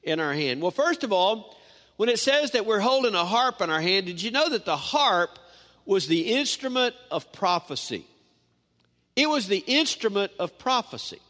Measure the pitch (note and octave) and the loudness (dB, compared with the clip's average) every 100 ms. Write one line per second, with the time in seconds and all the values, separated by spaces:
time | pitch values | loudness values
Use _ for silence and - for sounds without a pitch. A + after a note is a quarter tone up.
0 | - D#3+ D3+ C#3+ C#3+ B2+ F3 - D#4 E4+ | -2 -2 0 0 -2 0 -2 0 0 0
1 | B3 F#3+ F#3 A3 - - - - _ _ | 0 2 2 0 -8 -20 -20 -20 _ _
2 | A3 A#3 - C#4+ D4 B3 A3 G#3+ A3 C4+ | 0 2 2 2 2 0 2 2 4 2
3 | B3+ F#3 F3 A3+ B3+ A#3+ F3 D#3 E3 F#3+ | 2 0 2 2 2 0 -2 0 2 0
4 | F#3 F3 G#3 B3+ D#4+ A#3+ F#3 D3 - D4 | -2 -6 -4 0 0 0 -2 -4 -2 0
5 | C#4 A3+ E3+ - - - - _ - F#3+ | 2 2 0 -6 -20 -20 -20 _ -2 -2
6 | C#3+ E3 E3+ A#3+ C#4+ - C4 B3 B3 A#3+ | 2 0 2 0 0 -4 -4 0 -2 -4
7 | - D#3+ - - F#3+ F3 - C3+ - G2 | -8 -8 -8 -4 0 0 -2 -10 -8 -10
8 | - _ _ _ _ _ _ _ _ _ | -12 _ _ _ _ _ _ _ _ _
9 | _ - D4+ D4+ F#3+ G3 - C4+ D#4 - | _ 0 2 0 0 -4 0 0 0 -2
10 | A3+ G3+ G3+ - F3 - B3+ B3+ - A#2 | -2 -2 -4 -4 -8 -6 -2 -2 -2 -12
11 | - E2+ _ | -14 -16 _